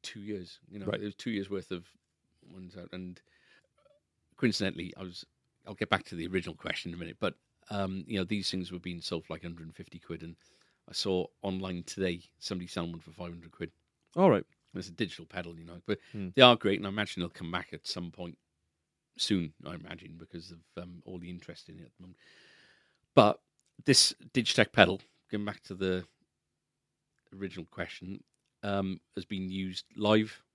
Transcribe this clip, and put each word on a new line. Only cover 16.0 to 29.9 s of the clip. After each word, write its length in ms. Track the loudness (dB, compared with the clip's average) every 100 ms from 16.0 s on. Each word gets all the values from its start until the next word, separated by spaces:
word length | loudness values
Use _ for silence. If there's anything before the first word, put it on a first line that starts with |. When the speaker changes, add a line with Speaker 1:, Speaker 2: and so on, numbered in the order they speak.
| -4
Speaker 2:
Hmm. 180 | -8 -2
Speaker 1:
they 80 | 10
are 140 | 10 12
great, 220 | 4 2
and 80 | 0
I 40 |
imagine 300 | -4 -4 -2
they'll 80 | -4
come 220 | -4 -4
back 220 | -4 -4
at 140 | -10 -8
some 240 | -6 -6
point 280 | -8 -12 -12 _ _ _ _ _ _ _ -4
soon, 360 | 2 2 2 -6
I 100 | -12
imagine, 420 | -10 -10 -12 -12 -18
because 360 | -14 -14 -14
of, 80 | -20 _ -12
um, 260 | -12 -14
all 140 | -12 -12
the 100 | -10
interest 380 | -12 -12 -16 -16
in 100 | -18
it 60 | -20
at 100 | _
the 60 |
moment. 160 | -20 -20 -20 -20 -20 -20 -20 _ _ _ _
But 280 | 8 8 4 _ _ _ -6
this 300 | 4 6 6 0 -4
Digitech 400 | -2 2 2 4
pedal, 280 | 8 8 6 -6 _ _
going 160 | -4
back 180 | -4 -6
to 100 | -12
the 320 | -2 0 0 -2 _ _ _ _ _ _ _ _ _ _ _ _
original 320 | -10 -8 -8 -12
question, 560 | -8 -8 -8 -12 -12 _ _ _ _
um, 380 | 0 0 0 -4 _
has 100 | -12
been 260 | -6 -6 -4
used 340 | -2 -4 -6 -12